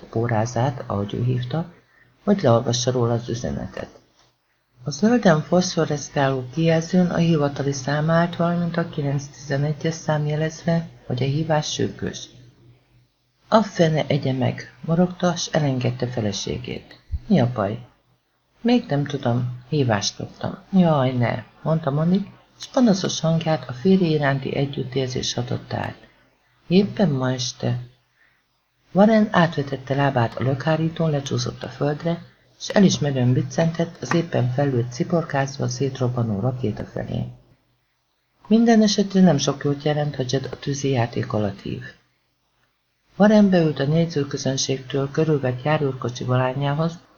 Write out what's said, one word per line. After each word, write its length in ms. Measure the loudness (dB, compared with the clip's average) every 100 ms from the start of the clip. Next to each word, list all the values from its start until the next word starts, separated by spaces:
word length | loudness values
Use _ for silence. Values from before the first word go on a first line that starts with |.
a 20 | -8
pórázát, 720 | -4 0 0 0 0 -2 -2 -6
ahogy 260 | -4 -4
ő 100 | -2
hívta, 480 | -2 -2 -2 -6 -6 -12 _ _ _ _
hogy 180 | -2 2
leolvassa 500 | 4 4 2 -2 0
róla 220 | 0 0
az 160 | 0 -4
üzenetet. 600 | -6 -6 -6 -8 -12 -14 -16 _ _ _ _ _ _ _ _
A 80 | -10
zölden 500 | 0 2 4 4 4
foszforeszkáló 1040 | 4 2 2 0 -2 -2 -4 0 0 0 -4
kijelzőn 520 | 0 2 2 2 2 2
a 100 | 2
hivatali 560 | 2 2 0 -2 -4
szám 380 | -4 -2 -2 2
állt, 260 | 2 2 0
valamint 420 | -2 0 -2 -2
a 120 | -4
kilenc 360 | -4 -2 -4 -6
tizenegyes 680 | -14 -6 -2 -2 -2 -4
szám 320 | -4 -2 -2 0
jelezve, 640 | -2 -4 -4 -2 -2 -2 -12 -6
hogy 160 | -4
a 20 | -2
hívás 460 | 0 0 0 -2
sürgős. 580 | -4 -4 -4 -10 -10 -16 -20 -20 _ -20 -20 _ _ _ _ _ _ 0
„A 140 | 0
fene 440 | 2 2 2 2 0
egye 260 | -2 -2
meg”, 400 | 0 -2 -4 -10 -12
morogta, 540 | -2 0 0 0 -4 -2
s 120 | -2
elengedte 560 | 0 0 0 -2 -2 -4
feleségét. 920 | -2 -4 -4 -6 -6 -8 -12 -14 -20 -10 -8 0
„Mi 120 | 2
a 120 | 2
baj?” 320 | 0 -4 -4 -12 _ _ _ _ _ _ _
„Még 240 | 0 0 0
nem 180 | -2 -2
tudom, 580 | -2 0 0 -2 -6 -4
hívást 460 | 0 2 2 -2 -8
kaptam.” 420 | -14 -8 -8 -8 0
„Jaj, 400 | 4 6 4 2
ne”, 320 | 2 0 -2 -8 _
mondta 300 | -2 -2 0
Monik, 360 | 0 2 2 0 -12 _ -20
s 80 | -4
panaszos 520 | 2 4 4 0 -2
hangját 500 | 0 0 0 -2 -4
a 40 |
férje 340 | -2 4 4 4
iránti 480 | 2 2 0 -2 -2
együttérzés 800 | -2 -4 -4 -2 -2 -4 -4
hatotta 440 | -4 -4 -6 -6 -6
át. 300 | -6 -10 -20 _ _ _ _ _ 0
„Éppen 420 | 2 2 2 0
ma 220 | 2 0
este.” 600 | -2 -6 -4 -4 -4 -8 _ _ _ _ _ _ _ _ _ _
Warren 340 | 4 6 6 4
átvetette 640 | 4 2 0 -6 -6 -4 0
lábát 420 | 2 2 0 0
a 60 |
lökhárítón, 640 | -2 0 0 0 0 0 -2
lecsúszott 540 | -2 -2 -4 -4 -8
a 60 | -10
földre, 520 | -4 -4 -2 -4 -4 -8 _ _ -16
s 100 | -2
elismerően 640 | 4 4 4 0 2 2
biccentett 680 | 2 0 0 0 0 -4 -6
az 120 | -2
éppen 380 | 0 0 0 0
fellőtt, 400 | 0 0 0 -2
sziporkázva 760 | -4 -2 0 0 -2 -2 -4 -4
szétrobbanó 720 | -2 -4 -2 -2 0 -2 0
rakéta 440 | -2 -2 -4 -4
felé. 420 | -8 -8 -6 -4 -6 -10 _ _ _ _ _ _ _ _ _ _ 2
Minden 340 | 4 6 6
esetre 400 | 6 2 2 6
nem 160 | 6 6
sok 260 | 0 -2
jót 200 | -2 -2
jelent, 320 | 0 0 -2 -4
ha 80 | -2
Jed 220 | -2 -4
a 80 | -10
tűzi 300 | -8 -4 0
játék 440 | 0 0 -2 -4
alatt 280 | -2 -2 -4
hív. 200 | -10 -10 -12 -20 _ _ _ _ _ _ _ _ _ _ _ 2
Warren 320 | 6 8 6
beült 300 | 6 4 2
a 60 | 0
nézőközönségtől 1300 | 2 0 0 -4 -4 -4 -2 -2 -4 -4 -4 -2
körülvett 520 | 0 0 2 0 -2
járőrkocsi 600 | -2 0 -2 -4 -6 -6
volánjához, 760 | 0 0 0 0 -2 0 -2 -4 _